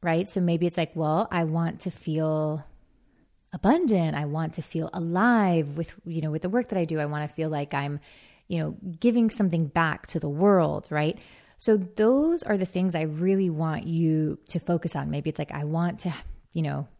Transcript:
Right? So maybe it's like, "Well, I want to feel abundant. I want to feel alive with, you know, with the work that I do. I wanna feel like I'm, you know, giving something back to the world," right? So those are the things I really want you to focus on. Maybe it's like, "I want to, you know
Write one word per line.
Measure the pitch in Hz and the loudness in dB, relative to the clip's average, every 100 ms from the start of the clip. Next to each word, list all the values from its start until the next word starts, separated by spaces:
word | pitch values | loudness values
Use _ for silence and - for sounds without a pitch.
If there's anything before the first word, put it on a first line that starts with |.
Right? | 175 165 196 | 2 0 0
So | - | 0
maybe | 175 170 175 | 2 2 0
it's | 170 | 0
like, | 160 165 | -4 0
"Well, | 156 156 220 | 0 2 0
I | 180 | 0
want | 160 160 165 - | 0 0 -2 -4
to | - | -8
feel | - - 156 160 156 156 151 143 - _ _ _ _ _ _ _ | -8 -4 -2 0 0 0 -4 -8 -20 _ _ _ _ _ _ _
abundant. | - - 311 349 202 160 151 | -2 4 4 4 2 2 0
I | 147 | -4
want | 151 165 | -2 -4
to | 165 | -6
feel | - 165 160 | -8 -6 -4
alive | - 165 175 226 240 196 170 143 147 | -4 -2 2 4 4 4 2 0 -4
with, | 165 - | -8 -10
you | - 165 | -8 -4
know, | 156 | -4
with | 156 | -4
the | 180 | -2
work | 220 247 | -2 0
that | 190 | -2
I | |
do. | 165 156 | -2 -2
I | 147 | -2
wanna | 151 151 | -4 -6
feel | - 160 | -4 -4
like | 151 143 | -2 -4
I'm, | 143 139 147 - - - _ _ | -4 -4 -6 -10 -20 -20 _ _
you | 170 | -4
know, | 156 - 190 165 | -4 -6 -12 0
giving | 240 240 226 | 2 4 2
something | - 196 165 156 | 2 0 2 0
back | 165 165 - - | 2 0 0 -6
to | 165 | -6
the | 147 | -4
world," | 143 196 196 156 147 - | 2 6 6 4 0 -4
right? | 151 151 - - - _ _ | -2 -2 -2 -12 -20 _ _
So | - 214 | 2 2
those | 180 - 220 262 311 339 | 2 2 4 4 4 0
are | - 202 | 0 -2
the | |
things | 185 180 185 | 0 0 0
I | 170 | 0
really | 156 151 180 190 185 | -2 0 2 2 2
want | 156 160 151 - | 0 -2 -2 -2
you | 165 165 156 151 147 _ | 0 2 2 0 -4 _
to | 165 | -8
focus | - 170 165 151 | -2 -2 0 -4
on. | 143 | -4
Maybe | 147 147 | -4 -4
it's | - | -6
like, | 147 | -6
"I | 143 | -6
want | 147 160 175 202 | -4 -2 -2 -2
to, | - 147 - - _ | -6 -6 -10 -16 _
you | 160 | -4
know | 151 143 139 - | -4 -4 -8 -14